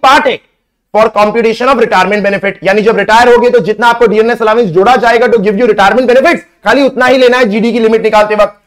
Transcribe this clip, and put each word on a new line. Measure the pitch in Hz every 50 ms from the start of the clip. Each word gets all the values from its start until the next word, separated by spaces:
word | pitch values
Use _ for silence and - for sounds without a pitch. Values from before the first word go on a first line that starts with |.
| -
part | 262 269 302 -
है | 269 208 - _ _ _ _ _ _ _ _ _ _ -
for | 208 226 - -
computation | 208 208 208 202 233 220 226 220 226 240 262
of | 277 240
retirement | - - 214 185 185 185 208 208 190
benefit, | 202 196 190 - 196 185 - 160
यानी | 185 196 214 202
जब | 226 214 202
retire | 196 202 214 233 247 247
होगे | 240 240 233 240
तो | 247 233
जितना | 180 196 214 214 240
आपको | 240 233 233 240
dearness | 214 214 214 220 233 240 - 226
allowance | 214 220 240 240 185
जोड़ा | 156 185 196 233 254 240
जाएगा | 233 226 233 226 247
to | 240 226 226
give | 185 214 202 196
you | 247 220
retirement | 208 - 190 196 196 247 262 233
benefits, | 240 262 269 349 320 - - _ _ _ -
खाली | 202 233 269 277
उतना | 254 180 214 254
ही | 254 262 269
लेना | 254 240 247 254
है | 254 202
जीडी | 196 226 208 233 233
की | 240
limit | 226 220 226 220 214
निकालते | 220 214 214 208 214 214
वक्त। | 208 208 202 - _ _